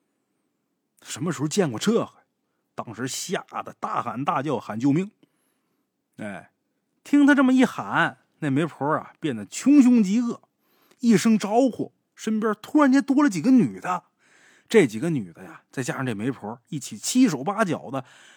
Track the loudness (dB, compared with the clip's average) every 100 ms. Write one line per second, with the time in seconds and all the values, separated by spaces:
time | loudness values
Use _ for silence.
0 | _ _ _ _ _ _ _ _ _ _
1 | -16 -10 -8 -6 -4 -2 -2 -2 -2 -2
2 | -4 _ _ _ _ _ _ -16 -14 -10
3 | -10 -8 -8 -8 -8 -12 -12 -12 -8 -6
4 | -6 -6 -4 -4 -4 -6 -6 -4 0 0
5 | -2 _ _ _ _ _ _ _ _ _
6 | _ -16 -14 -14 -18 _ _ _ _ _
7 | -2 4 4 4 4 4 2 -2 -6 -2
8 | -2 -4 _ -8 -2 -2 -2 -4 -4 -4
9 | -6 -10 -8 -8 -10 -4 4 6 6 6
10 | 4 0 -2 -8 _ _ _ _ _ -4
11 | 2 4 4 2 2 0 0 -2 -10 _
12 | _ _ -6 -2 -2 -4 -2 2 4 4
13 | 2 2 2 2 4 4 4 -2 -8 -8
14 | _ _ _ _ _ _ 2 4 4 0
15 | -4 -4 -6 -16 -20 -20 _ -8 -8 -6
16 | -6 -4 -6 -6 -12 -14 -12 -12 -12 -10
17 | -2 2 2 2 -6 -2 -2 -2 -6 -10
18 | -10 _ _